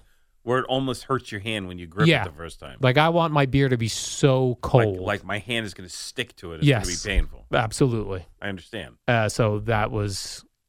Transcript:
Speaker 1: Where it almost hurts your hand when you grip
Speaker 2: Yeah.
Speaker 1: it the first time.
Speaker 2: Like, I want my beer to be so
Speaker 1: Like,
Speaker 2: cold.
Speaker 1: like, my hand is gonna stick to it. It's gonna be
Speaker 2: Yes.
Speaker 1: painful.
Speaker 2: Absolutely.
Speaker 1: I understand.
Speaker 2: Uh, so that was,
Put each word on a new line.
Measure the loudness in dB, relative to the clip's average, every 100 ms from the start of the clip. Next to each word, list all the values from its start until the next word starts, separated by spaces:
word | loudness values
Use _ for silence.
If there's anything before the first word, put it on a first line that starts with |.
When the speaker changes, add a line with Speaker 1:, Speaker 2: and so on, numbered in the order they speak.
| _ _ _ _
Speaker 1:
Where | -2 -2
it | 0
almost | -2 -2 -4
hurts | -2 -4 -4
your | -10
hand | -6 -6 -6
when | -10
you | -8
grip | 0 4
Speaker 2:
Yeah. | 4
Speaker 1:
it | 0
the | -8
first | -14 -14
time. | -16 -2
Speaker 2:
Like, | 2 4
I | 4
want | 4 2
my | 2 4
beer | 4 4
to | 2
be | 0
so | -4 -8 2 4 4 0
Speaker 1:
Like, | -2
Speaker 2:
cold. | 4 6 6 0
Speaker 1:
like, | -2 -4 -4
my | -8
hand | -4 -6 -6
is |
gonna | -10 -14
stick | -14 -10 -8 -8 -10
to | -12
it. | 0
It's | 2
gonna | 2 0
be |
Speaker 2:
Yes. | -4 -2
Speaker 1:
painful. | 0 0 -4 -2
Speaker 2:
Absolutely. | 0 0 2 2 0 -4 -8 -10 -12
Speaker 1:
I | -10
understand. | -10 -10 -14 -14 -8 0
Speaker 2:
Uh, | 2 2
so | 2 0 0
that | -2 -2 -2
was, | -2 -4 -6 -10 -14 -20 _